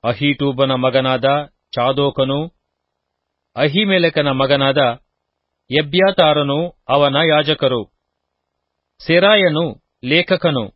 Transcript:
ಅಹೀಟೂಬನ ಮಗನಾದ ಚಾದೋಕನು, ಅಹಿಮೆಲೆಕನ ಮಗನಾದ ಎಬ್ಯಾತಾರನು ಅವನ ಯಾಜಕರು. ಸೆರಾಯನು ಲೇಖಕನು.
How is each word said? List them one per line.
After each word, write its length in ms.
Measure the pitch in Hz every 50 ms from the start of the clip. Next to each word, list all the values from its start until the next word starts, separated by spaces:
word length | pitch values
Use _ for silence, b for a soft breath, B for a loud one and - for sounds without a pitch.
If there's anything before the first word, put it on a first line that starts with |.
| -
ಅಹೀಟೂಬನ 680 | 113 120 - 143 143 143 - 143 139 135 127 135 135
ಮಗನಾದ 560 | 131 127 127 131 127 135 131 131 131 127 123 135 139 147 147 139 _ _ _ _
ಚಾದೋಕನು, 680 | - 127 120 131 135 139 143 139 - - 135 131 139 143 156 175 _ _ _ _ _ _ _ _ _ _ _ _ _ _ _ _ _ _ _ _ _
ಅಹಿಮೆಲೆಕನ 720 | 117 139 151 139 196 214 196 190 180 170 165 156 160 143
ಮಗನಾದ 500 | 143 135 131 135 131 143 139 139 135 135 147 139 123 117 - _ _ _ _ _ _ _ _ _ _ _ _ _ _
ಎಬ್ಯಾತಾರನು 920 | 127 147 160 147 143 180 185 196 190 - 170 156 151 151 143 143 139 151 170 175 - _ _ -
ಅವನ 260 | 131 143 147 143 135 143 165 160
ಯಾಜಕರು. 520 | 151 151 151 143 151 - - 131 127 117 101 _ _ _ _ _ _ _ _ _ _ _ _ _ _ _ _ _ _ _ _ _ _ _
ಸೆರಾಯನು 640 | - - 165 175 185 202 214 208 190 175 151 156 170 151 - _ _ _ _ _ -
ಲೇಖಕನು. 640 | 127 147 170 175 - 190 175 - 170 147 127 110 98 _